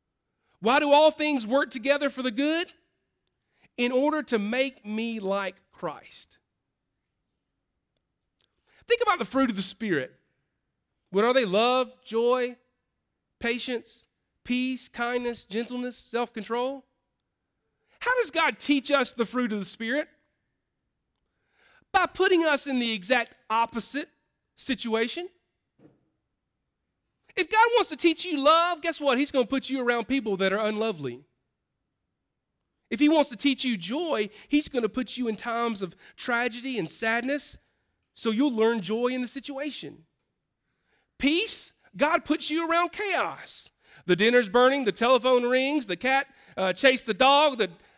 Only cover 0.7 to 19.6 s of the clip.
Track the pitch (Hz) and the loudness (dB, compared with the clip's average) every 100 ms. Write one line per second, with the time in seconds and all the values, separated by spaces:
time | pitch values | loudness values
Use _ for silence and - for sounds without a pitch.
0.7 | 269 294 285 311 302 302 285 220 269 285 | 4 6 8 6 4 0 0 0 0 0
1.7 | 262 233 285 285 262 254 214 294 320 359 | -4 0 0 0 -2 -4 -2 0 -2 -4
2.7 | _ _ _ _ _ _ _ _ _ _ | _ _ _ _ _ _ _ _ _ _
3.7 | - 240 254 285 302 - 233 208 247 269 | -4 0 2 2 0 -2 -2 -2 -2 -2
4.7 | 269 208 214 233 226 190 196 190 190 _ | -4 -8 -6 -4 -4 -4 -2 -4 -10 _
5.7 | - 175 143 - - - _ _ _ _ | -10 -10 -10 -14 -18 -20 _ _ _ _
6.7 | _ _ _ _ _ _ _ _ _ _ | _ _ _ _ _ _ _ _ _ _
7.7 | _ _ _ _ _ _ _ _ _ _ | _ _ _ _ _ _ _ _ _ _
8.7 | _ - 480 453 349 214 269 269 196 190 | _ -2 0 2 0 0 0 0 0 -6
9.7 | - 220 156 127 - _ _ _ _ _ | -6 -2 -2 -2 -10 _ _ _ _ _
10.7 | _ _ _ _ 185 226 254 226 190 233 | _ _ _ _ 0 2 2 2 2 2
11.7 | 254 247 - - 220 240 254 247 247 _ | 2 -2 -8 -8 -2 2 0 -2 -8 _
12.7 | _ _ _ _ _ _ _ 233 240 247 | _ _ _ _ _ _ _ -6 -4 -4
13.7 | 240 - - _ _ _ _ - 247 254 | -6 -8 -18 _ _ _ _ -4 -2 -2
14.7 | 262 - - 240 247 240 233 - 196 233 | -6 -10 -8 -4 -4 -4 -8 -8 -8 -6
15.7 | 247 247 233 - 226 247 - 196 233 254 | -6 -8 -10 -8 -6 -4 -6 -6 -4 -4
16.7 | 277 - _ _ _ _ _ _ _ _ | -8 -16 _ _ _ _ _ _ _ _
17.7 | _ _ _ 480 508 392 330 311 226 - | _ _ _ -2 0 0 0 0 0 0
18.7 | 285 - 277 247 - 226 247 247 208 | 0 2 0 0 -2 -4 -2 -4 -4